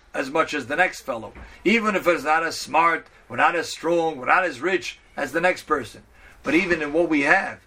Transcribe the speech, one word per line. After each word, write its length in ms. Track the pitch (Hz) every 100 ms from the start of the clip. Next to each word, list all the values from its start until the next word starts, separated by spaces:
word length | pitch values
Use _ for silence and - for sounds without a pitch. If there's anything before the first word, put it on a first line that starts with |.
| _
as 160 | 151 135
much 240 | 160 160
as 140 | 147 117
the 80 | 151
next 260 | 180 -
fellow, 320 | - 120 104 - - - 170
even 300 | 226 214 185
if 120 | 170
it's 160 | 160
not 200 | 139 160
as 120 | 160 -
smart, 520 | - 147 165 160 - - -
we're 100 | 120
not 180 | 151 170
as 140 | 143
strong, 480 | - 160 170 160 143
we're 80 | 123
not 180 | 165
as 180 | 180 123
rich 380 | 165 185 - - _ -
as 140 | 143
the 100 | 156
next 220 | 180 175
person. 400 | - 151 110 - - - - -
But 100 | -
even 300 | 156 185 170
in 100 | 147
what 160 | 156 170
we 120 | 151
have 400 | 143 185 143 107